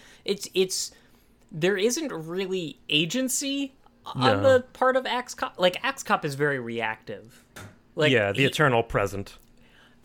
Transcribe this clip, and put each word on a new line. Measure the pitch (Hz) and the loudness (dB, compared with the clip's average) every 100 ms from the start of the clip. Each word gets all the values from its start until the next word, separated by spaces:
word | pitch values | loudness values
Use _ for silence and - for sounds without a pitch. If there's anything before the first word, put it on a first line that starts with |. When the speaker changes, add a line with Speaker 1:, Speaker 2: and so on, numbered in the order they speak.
| - - | -20 -12
Speaker 1:
It's, | - 202 - | -6 -6 -4
it's, | 180 185 - - - _ _ _ _ _ | -2 0 -2 -8 -12 _ _ _ _ _
there | 156 175 196 | -2 0 2
isn't | 220 247 302 | 0 -2 -6
really | 165 160 185 185 190 156 - - | -8 -8 -6 -4 -4 -6 -10 -2
agency | 151 165 247 262 - 277 277 277 _ _ _ - | 0 0 -2 -2 -2 -4 -4 -6 _ _ _ -10
on | 135 | 2
Speaker 2:
No. | 262 202 | 2 4
Speaker 1:
the | 269 254 - | 4 4 2
part | - 254 254 | 0 2 2
of | 247 | 0
Axe | 240 247 - | -4 -6 -8
Cop. | 254 - | -8 2
Like, | 185 180 | 0 2
Axe | 254 269 | -6 -6
Cop | - 202 156 | -2 -2 -2
is | 139 | -2
very | 147 139 | -2 -2
reactive. | 117 117 110 110 - 98 110 - _ - - - _ - | -4 -4 -4 -6 -12 -14 -16 -20 _ -20 -20 -20 _ 2
Like, | 147 | 4
Speaker 2:
Yeah, | 120 101 | 4 4
the | 101 | 2
Speaker 1:
he | 135 | 2
Speaker 2:
eternal | - 147 117 | 4 4 4
present. | - 123 101 98 98 - _ _ _ _ _ _ | 2 0 -2 -4 -10 -16 _ _ _ _ _ _